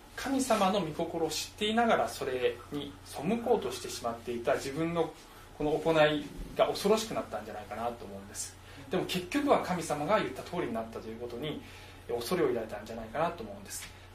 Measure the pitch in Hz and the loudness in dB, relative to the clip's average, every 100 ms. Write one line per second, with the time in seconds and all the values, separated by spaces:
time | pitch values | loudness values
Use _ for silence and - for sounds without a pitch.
0 | - - 269 269 - 214 190 208 160 - | -14 -8 0 2 4 4 6 4 0 -2
1 | - 165 156 - - - 214 226 233 156 | -2 0 0 0 -6 -2 2 4 6 4
2 | 113 - 135 127 120 117 - 143 143 - | 4 -2 -2 2 2 0 -6 -6 -6 -10
3 | - - 160 233 247 220 120 - - - | -12 -4 0 0 4 4 2 -4 -6 -4
4 | 117 113 123 117 143 - 135 143 165 170 | -4 -4 -4 -2 2 2 0 -2 0 2
5 | 160 - - - - - 147 151 160 160 | 0 -4 -18 -20 -16 -2 0 2 4 8
6 | 151 151 - - - - 151 - 196 220 | 6 6 -2 -8 -4 4 4 4 4 4
7 | - - - - 110 104 104 110 120 117 | 4 -4 -4 -6 -6 -10 -8 -4 -4 -4
8 | 101 98 98 - - - - - - 180 | -10 -12 -10 -10 -10 -12 -16 -16 -2 0
9 | - 180 - 285 277 208 - 170 156 147 | 0 -2 0 0 4 4 4 -2 -2 -2
10 | 156 208 131 - - 175 131 113 110 107 | 2 2 2 -6 -6 -4 -2 -4 -6 -8
11 | 107 113 120 120 151 - - - - - | -10 -8 -8 -6 -6 -6 -10 -16 -16 -14
12 | - 120 - - 135 117 110 104 107 117 | -6 -4 0 4 4 2 -2 -8 -8 -8
13 | 110 143 170 - 104 98 - - - - | -6 0 0 -2 -8 -10 -10 -10 -12 -14
14 | - | -16